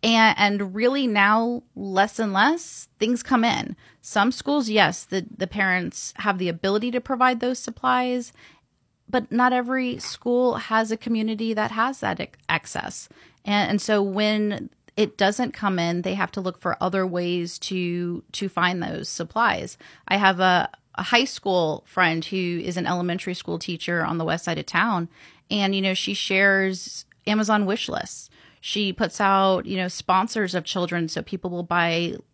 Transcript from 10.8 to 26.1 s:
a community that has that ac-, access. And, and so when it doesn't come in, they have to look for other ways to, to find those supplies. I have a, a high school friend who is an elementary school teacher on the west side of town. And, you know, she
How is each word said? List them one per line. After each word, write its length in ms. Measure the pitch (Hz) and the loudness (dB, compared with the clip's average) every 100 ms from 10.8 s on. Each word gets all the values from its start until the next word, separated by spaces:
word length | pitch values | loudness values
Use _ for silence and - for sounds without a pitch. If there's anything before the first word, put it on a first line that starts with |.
| 220 | 0
a 60 | 220 | -4
community 560 | - 226 220 214 226 | -2 -2 0 -2 -2
that 160 | 214 214 | -2 -2
has 300 | 214 240 269 | 0 -2 -2
that 200 | - - | -4 -4
ac-, 120 | - _ - | -8 _ -2
access. 600 | 165 - - - - - - - _ - | -2 -2 -8 -8 -10 -16 -20 -20 _ -2
And, 260 | 208 196 | 0 2
and 100 | 202 | 0
so 200 | - 208 | 2 2
when 720 | 202 190 214 214 208 202 - _ _ - | 2 0 0 2 0 -2 -8 _ _ 0
it 200 | 214 - | 0 2
doesn't 340 | 196 208 247 | 0 2 -4
come 260 | - 208 185 | -2 -2 0
in, 240 | 170 175 | 0 -2
they 140 | 180 196 | -2 -2
have 160 | 180 | -2
to 100 | - | -2
look 180 | 185 180 | -6 -4
for 220 | 180 - | -4 -2
other 240 | 185 190 185 | 0 0 -2
ways 540 | 175 175 180 175 - | -2 -2 -2 -4 -8
to, 640 | - 185 175 175 175 170 - | -6 -4 -2 -2 -4 -6 -8
to 180 | - 196 | -8 -4
find 320 | - 175 180 | 0 0 0
those 260 | 175 - - | -4 -6 -8
supplies. 680 | - 165 220 226 - - - - - - | -8 -6 0 0 0 -6 -14 -20 -20 -4
I 100 | 196 | 2
have 220 | 196 180 | 4 4
a, 320 | 185 180 - - _ - | 4 4 2 -6 _ -8
a 80 | |
high 220 | 185 240 269 | 2 2 2
school 580 | - 196 180 160 - _ | -4 0 2 2 -2 _
friend 400 | - 175 165 - | 2 2 2 -2
who 360 | 190 180 175 | -4 -2 -2
is 120 | - 175 | -4 -4
an 120 | - | -2
elementary 460 | 180 180 180 - | -2 -2 -4 -6
school 260 | 180 - 170 | -8 -6 -6
teacher 440 | - 165 - 175 | -6 -8 -4 -2
on 140 | 165 170 | -2 -2
the 80 | 165 | -2
west 200 | 165 - | -2 -4
side 120 | 165 | -6
of 80 | - | -2
town. 420 | 170 226 190 170 _ - _ _ | 0 0 0 -4 _ -20 _ _
And, 240 | 208 196 196 | 0 0 0
you 60 | |
know, 120 | 190 | 0
she 200 | 190 - | -2 -4